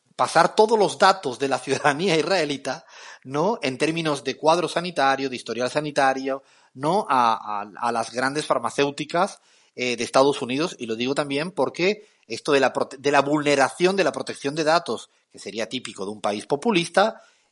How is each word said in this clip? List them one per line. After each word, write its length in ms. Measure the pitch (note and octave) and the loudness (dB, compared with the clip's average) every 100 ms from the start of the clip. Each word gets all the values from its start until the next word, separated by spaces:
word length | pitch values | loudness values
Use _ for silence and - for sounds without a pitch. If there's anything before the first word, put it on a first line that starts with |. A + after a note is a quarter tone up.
| _ - | _ -2
pasar 380 | B2 E3 F3 - | 2 4 4 6
todos 220 | G#3+ A3+ | 4 4
los 200 | F#3 C3 | 2 4
datos 400 | - - C#3 A#2 | 4 4 -2 -2
de 80 | C3+ | -2
la 120 | B2+ | -2
ciudadanía 580 | - B2+ D3+ C#3 F#3+ D#3+ | -2 0 2 2 2 2
israelita, 680 | D3+ F#3 D3 C#3 C3+ C#3 - - - - | 2 0 0 -4 -6 -8 -12 -20 -20 -20
¿no? 340 | C3 C#3+ F3 A#3 | -6 -2 0 0
En 160 | C#3+ B2+ | -4 -2
términos 460 | D3+ E3 D#3+ C#3+ | -2 0 -2 -2
de 120 | - B2 | -4 -2
cuadro 320 | D3 F3 D#3+ | 2 2 0
sanitario, 600 | - F3+ E3 C3+ C3+ C3+ | -4 -4 0 0 0 -2
de 60 | B2 | -6
historial 340 | - A2+ B2 | -8 -4 -2
sanitario, 720 | D3+ D3+ D3 C3+ C3+ C3+ C3+ - _ _ | -2 -2 2 2 2 -4 -6 -8 _ _
¿no? 320 | C3 C#3+ F#3+ - | -6 -2 0 2
A, 520 | C3 A#2+ A2 G#2 G#2 | 2 2 0 -4 -8
a, 100 | G#2 F2 A#2+ | -8 -6 -4
a 40 | |
las 200 | A#2 A2+ | -2 -4
grandes 340 | A#2+ C3 C#3+ D3 | -2 -2 -2 -2
farmacéuticas, 920 | C#3 A#2 - C#3+ C#3 D3+ E3 G3 - _ _ _ - | -2 -2 0 -2 -2 -4 -2 -2 -4 _ _ _ -6
eh, 200 | B2 A#2+ | -4 -4
de 80 | |
Estados 380 | A#2 C#3+ C#3 C#3 | 0 4 4 2
Unidos, 340 | A#2+ C3 E3+ - | -2 -2 -4 -6
y 80 | A#2 | -8
lo 80 | A2+ | -4
digo 180 | B2 | -2
también 380 | C#3+ C#3+ C#3 E3+ | -2 -2 -4 -4
porque 560 | - B2+ B2+ F3+ G#3 - _ _ | -2 -4 0 -2 -2 -8 _ _
esto 240 | A2+ - | -8 2
de 80 | C#3 | 4
la 140 | C3 | 4
prote-, 240 | C3+ A#2+ C#3 | 0 -4 -2
de 140 | C3+ | 2
la 100 | C#3+ | 2
vulneración 760 | C#3 D3+ D3 C#3 C3 - F3 G3 | 4 0 2 2 2 2 0 2
de 80 | |
la 80 | D#3+ | 0
protección 440 | C3 - A2+ C#3 D#3 | -2 -8 -8 -6 -2
de 80 | |
datos, 480 | D3+ E3 E3+ A2 - _ _ | 0 0 0 -6 -10 _ _
que 60 | - | -16
sería 320 | - G2+ G#2+ | -12 -8 -6
típico 340 | B2+ A#2 G#2 G2 | -8 -10 -10 -10
de 60 | |
un 80 | G#2+ | -6
país 260 | G#2+ G#2 - | -4 -4 -4
populista, 720 | D3 A#3+ F#3+ E3 - G#3+ A3 - _ _ | -2 0 0 0 2 2 -2 -16 _ _